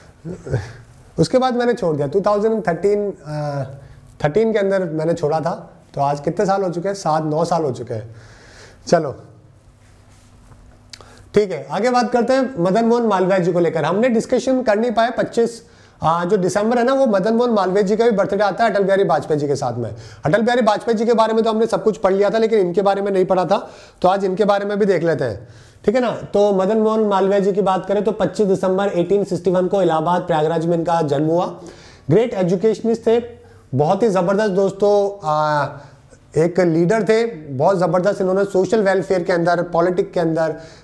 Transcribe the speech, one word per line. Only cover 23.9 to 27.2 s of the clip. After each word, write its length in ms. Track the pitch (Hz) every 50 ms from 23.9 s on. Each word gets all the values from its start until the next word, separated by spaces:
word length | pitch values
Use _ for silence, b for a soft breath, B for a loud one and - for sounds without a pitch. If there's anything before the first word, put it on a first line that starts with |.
| B -
तो 60 | -
आज 180 | 180 190 196 196
इनके 200 | 190 185 175 208
बारे 200 | 196 202 202 202
में 140 | 202 208 202
भी 60 | 214
देख 180 | 196 185 160 165
लेते 200 | 165 156 139 139
हैं, 240 | 117 98 - B B B B B B B B -
ठीक 100 | 208 214
है 60 | 254
ना। 100 | 247 220
तो 420 | 160 - - - - 202 208 208 196
मदन 240 | 190 190 190 226
मोहन 220 | 220 214 220 220 220
मालवीय 420 | 220 208 196 185